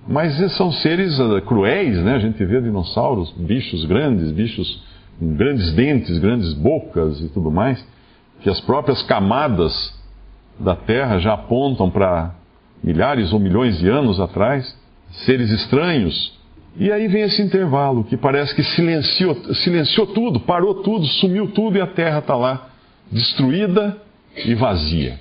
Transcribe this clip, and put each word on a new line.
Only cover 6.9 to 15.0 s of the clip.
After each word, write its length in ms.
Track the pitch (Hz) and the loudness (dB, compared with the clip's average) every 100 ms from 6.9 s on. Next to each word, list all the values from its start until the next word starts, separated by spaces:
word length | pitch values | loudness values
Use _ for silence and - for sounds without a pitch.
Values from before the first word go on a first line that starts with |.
| 87 80 73 | -2 -2 -2
e 80 | 78 | -6
tudo 200 | 98 80 | -4 -2
mais, 360 | 78 120 127 - - _ _ _ - | 0 0 -2 -8 -20 _ _ _ -6
que 80 | 98 | -4
as 100 | 92 | -2
próprias 400 | - - - 127 | 0 0 2 -2
camadas 920 | - 117 98 123 151 95 78 - - - - - - - _ - | 0 0 2 2 0 2 0 -2 -8 -12 -20 -20 -20 -20 _ -6
da 160 | 85 87 | -2 -2
Terra 440 | - 117 135 98 | 0 0 2 0
já 140 | 92 | 0
apontam 560 | 104 - 120 139 127 92 | -2 0 0 0 0 0
pra 460 | 98 95 87 82 87 - _ _ - | 2 0 0 -2 -10 -20 _ _ -8
milhares 500 | 78 80 117 139 95 | -2 0 2 0 0
ou 60 | 107 | 2
milhões 400 | 95 92 127 87 | 2 2 2 2
de 100 | 87 | 2
anos 300 | 131 131 92 | 2 2 0
atrás, 580 | 90 - 107 139 127 - _ _ | -2 0 0 0 -6 -14 _ _